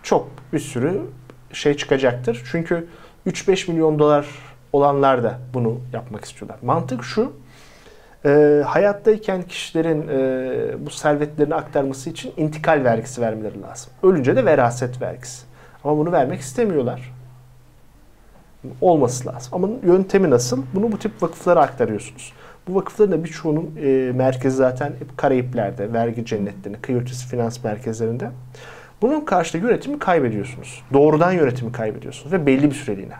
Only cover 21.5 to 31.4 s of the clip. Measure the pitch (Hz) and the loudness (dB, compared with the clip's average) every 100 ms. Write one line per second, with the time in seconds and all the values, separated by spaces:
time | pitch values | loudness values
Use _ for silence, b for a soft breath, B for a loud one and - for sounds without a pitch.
21.5 | 170 139 - 113 107 - - - B B | 4 4 2 -2 -2 -8 -18 -20 B B
22.5 | B - 185 185 - 208 165 165 - 165 | B -4 -4 -4 2 2 2 -2 -6 -2
23.5 | 151 165 156 143 131 127 127 131 127 135 | -2 -2 -4 2 2 2 0 0 2 0
24.5 | 131 131 127 143 127 - - 147 131 123 | 2 2 2 -6 -6 -14 -2 2 2 0
25.5 | 123 101 98 101 117 117 113 113 110 98 | -2 -4 -4 -4 -2 -2 -4 -6 -4 -4
26.5 | - 101 104 - 123 123 - - 123 117 | -8 -12 -12 -4 -4 -4 -10 -8 -4 -4
27.5 | 117 113 107 113 113 113 120 220 - - | -4 -6 -4 -6 -4 -4 -4 -8 -10 -18
28.5 | B B B B - 233 302 294 180 165 | B B B B -2 0 0 0 0 0
29.5 | 165 226 185 - 294 - 175 127 107 95 | -2 0 0 -2 -4 2 2 2 -2 -6
30.5 | - - - - 139 151 151 175 185 | -12 -16 -18 0 6 6 6 4 4